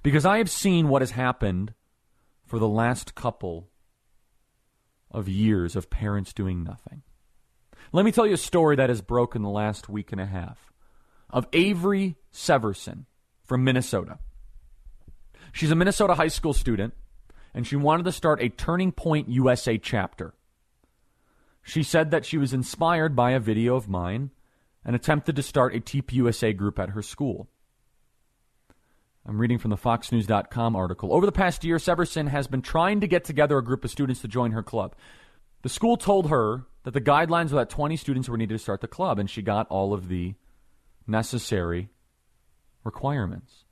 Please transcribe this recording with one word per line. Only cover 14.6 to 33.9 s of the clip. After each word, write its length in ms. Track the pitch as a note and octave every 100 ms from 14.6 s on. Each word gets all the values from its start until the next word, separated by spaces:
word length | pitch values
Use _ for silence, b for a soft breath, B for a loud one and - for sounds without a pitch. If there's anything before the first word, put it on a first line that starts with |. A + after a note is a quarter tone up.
| - - - - - - - B B
She's 180 | - D#3
a 40 | E3
Minnesota 400 | F#3 G3 G3+ E3+
high 120 | D#3+
school 260 | - D#3+
student, 400 | C3+ - G#2+ A2+ - - - - b b
and 120 | - B2
she 120 | C#3+
wanted 260 | C#3+ E3
to 80 | F3
start 300 | - E3 D3+
a 80 | A#2+
Turning 420 | - - F3 F#3+
Point 380 | - E3 D3+ -
U 200 | B2 B2+
S 160 | B2 -
A 120 | A2+
chapter. 560 | - A2+ F#2 - D#2+ _ _ _ _ _ _ _ _ _ _ _ _ _
She 220 | - D#3+
said 280 | C#3+ E3 D#3+
that 140 | D#3+ -
she 120 | D#3+
was 160 | C#3
inspired 640 | C3 A#2+ - E3 E3+ D#3 B2+
by 160 | B2
a 80 | C3
video 360 | A2 A2 A#2 B2+
of 120 | G#2
mine 440 | F#2 F2 A2 C3+ _ _ _ _ _
and 120 | - A#2+
attempted 420 | - D3 D#3 C#3+
to 60 |
start 300 | - C#3+ B2+
a 60 | B2
T 220 | - C#3
P 160 | - B2
U 100 | A#2+
S 160 | A2
A 80 | A2+
group 280 | G2 G2+ G2
at 100 | F2+
her 120 | G#2
school. 480 | G2+ - C#3 - - _ _ _ _ _ _ _ _ _ _ _ _ _ _ _ _ _ -
I'm 140 | G#2
reading 180 | A#2 A#2+
from 120 | A2+
the 80 | G2+
fox 340 | B2 A#2 -
news 140 | A#2 G2+
dot 240 | G#2 -
com 260 | B2 A#2 G#2
article. 380 | F2+ F2 F#2+
Over 120 | F3 G3
the 60 |
past 320 | - F#3 -
year, 140 | E3 E3
Severson 520 | - E3+ E3+ D#3+ D3
has 180 | C#3+ B2+
been 140 | C3
trying 400 | - D#3+ F3+ G#3
to 60 | G3
get 160 | E3+
together 340 | - D3 D3 C#3+
a 60 |
group 220 | A#2+ C3
of 60 | A#2+